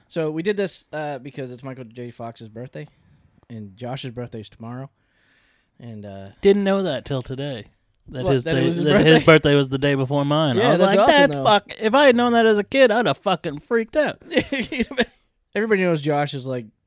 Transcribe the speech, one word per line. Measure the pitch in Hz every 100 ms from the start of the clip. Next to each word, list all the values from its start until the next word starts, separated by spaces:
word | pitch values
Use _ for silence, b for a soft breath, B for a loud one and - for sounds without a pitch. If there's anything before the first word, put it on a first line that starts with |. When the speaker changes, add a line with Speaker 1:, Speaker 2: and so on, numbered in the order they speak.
| _
Speaker 1:
So | 170 156
we | 160
did | 185 202
this, | 185 - -
uh, | 151 147 139
because | 135 143 127
it's | 120
Michael | 135 127
J. | 117 123 120
Fox's | 117 117 - 110
birthday, | 110 127 151 147 _ _ _ _ _ -
and | 113 101 95
Josh's | 123 131 131
birthday's | 117 120 113 107
tomorrow. | - 113 123 139 _ _ _ _ _ _ _ _ _
And, | 120 107
uh, | 101 98 98 -
Speaker 2:
Didn't | 196 202
know | 196 196
that | 180 127
till | - 135
today. | - 131 143 117 - _ _ _ -
That | -
Speaker 1:
What, | 180
Speaker 2:
his | 135
Speaker 1:
that | - 135
it |
Speaker 2:
day, | 170
Speaker 1:
was |
his | 170 147
Speaker 2:
that | 143 156
his | 156
Speaker 1:
birthday? |
Speaker 2:
birthday | 165 156 147
was | 143 135
the | 135
day | 143
before | 139 131 143
mine. | 143 151 151 -
Speaker 1:
Yeah, | -
Speaker 2:
I |
was | 175
Speaker 1:
that's | - 196
Speaker 2:
like, | 220
Speaker 1:
awesome, | 294
Speaker 2:
"That's | 285 143
Speaker 1:
though. |
Speaker 2:
fuck-, | 220 202 - -
if | 220
I | 262 285
had | 240
known | 240
that | 233
as | 226 208
a |
kid, | 202 269 247
I'd | 214 226
have | -
fucking | 202 180 165 147
freaked | - 233 226 311
out." | 277 - -
Speaker 1:
<laughs> | 311 - 262 - 269 - 262 233 _ _ _ _
Everybody | 202 220 196
knows | 180 160
Josh | 147 143 143
is, | 143
like, | 131 127 107 _